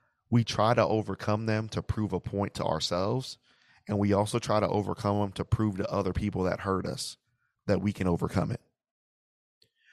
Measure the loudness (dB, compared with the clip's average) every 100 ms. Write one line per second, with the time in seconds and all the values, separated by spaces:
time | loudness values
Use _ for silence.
0 | _ _ _ 2 2 2 4 4 4 2
1 | 0 -4 -2 0 0 -2 -2 -6 -4 -2
2 | -2 -2 -4 -4 -4 -2 -2 0 0 -2
3 | 0 -2 -4 -14 _ _ _ _ -4 0
4 | 4 4 2 0 0 2 2 0 -2 -2
5 | 0 0 -2 -4 -2 2 2 0 -2 0
6 | 0 -2 -2 0 -2 -2 -2 -2 -2 -8
7 | -10 -12 _ _ _ _ -2 0 0 0
8 | 0 2 0 0 -2 -4 -10 _ _ _
9 | _ _ _ _ _ _ _ _ _